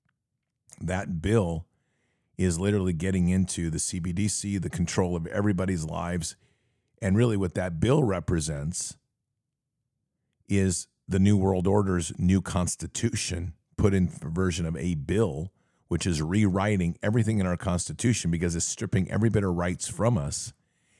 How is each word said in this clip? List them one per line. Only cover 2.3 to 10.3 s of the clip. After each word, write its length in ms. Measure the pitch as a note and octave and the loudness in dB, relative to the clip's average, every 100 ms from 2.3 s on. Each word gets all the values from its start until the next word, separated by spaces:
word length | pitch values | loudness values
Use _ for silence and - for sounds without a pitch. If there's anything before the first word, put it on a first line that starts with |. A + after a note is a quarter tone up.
| - | -2
is 240 | F#2 E2 | 0 2
literally 320 | G2 G#2 F#2 | 2 2 0
getting 380 | D#2+ F#2+ F#2+ F2 | 0 0 2 2
into 400 | F#2+ F2+ - E2 | 2 0 -2 -4
the 80 | D#2+ | -4
C 200 | - F2+ | -4 -4
B 140 | F2 | -4
D 160 | F2 G#2 | -2 -2
C, 300 | - G2+ G2+ | -2 -4 -4
the 120 | - | -4
control 460 | - E2+ - F2+ F2 | -2 -2 0 0 -2
of 100 | E2 | -4
everybody's 560 | G#2 G#2 F#2 F#2+ F2+ | 0 2 2 0 -2
lives. 520 | D#2 E2 E2+ F2+ D#2+ - _ _ _ _ _ _ | -4 -6 -4 -4 -6 -10 _ _ _ _ _ _
And 120 | G2 G2+ | 2 4
really 200 | A#2+ G2+ | 4 2
what 180 | F2+ | -2
that 240 | - F2+ E2 | -2 -4 0
bill 240 | G#2+ D#3 | 4 4
represents 920 | B2 F2+ - E2+ D2+ C#2+ D2+ - - - _ _ _ _ _ _ _ _ _ _ _ _ _ | 4 0 0 -2 -2 -4 -4 -6 -8 -12 _ _ _ _ _ _ _ _ _ _ _ _ _